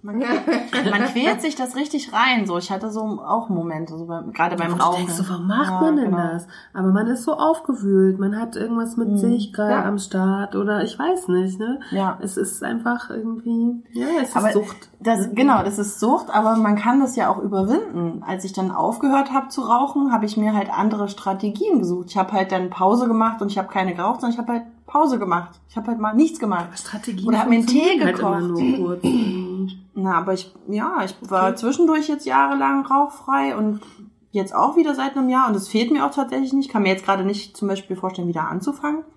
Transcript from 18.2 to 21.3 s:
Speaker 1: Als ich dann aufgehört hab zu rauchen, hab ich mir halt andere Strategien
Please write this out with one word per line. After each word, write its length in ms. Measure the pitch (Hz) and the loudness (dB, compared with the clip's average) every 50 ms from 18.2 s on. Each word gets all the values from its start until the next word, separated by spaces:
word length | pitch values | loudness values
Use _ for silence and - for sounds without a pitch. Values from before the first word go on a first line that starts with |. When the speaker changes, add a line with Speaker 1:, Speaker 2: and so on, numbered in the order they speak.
| - | -6
Speaker 1:
Als 200 | - 185 190 190 | -6 -8 -6 -6
ich 80 | 190 - | -8 -4
dann 180 | - 185 185 | -4 -4 -2
aufgehört 640 | 180 - 165 170 233 - - 277 269 277 269 269 262 | -2 0 -2 -2 0 0 2 2 4 2 2 2 -2
hab 180 | 269 247 - | -2 -4 -2
zu 100 | - - | -6 -6
rauchen, 520 | 247 - 240 247 277 277 - 285 277 269 240 | 0 2 2 2 2 2 0 0 2 2 2
hab 100 | 214 208 | 2 0
ich 140 | 208 - | 0 0
mir 160 | 220 214 214 214 | 0 0 2 2
halt 160 | 208 - - | 0 0 0
andere 380 | - - 202 220 214 208 202 196 | -2 0 2 2 2 0 -2 -4
Strategien 680 | - - - 196 | -6 -6 -4 -4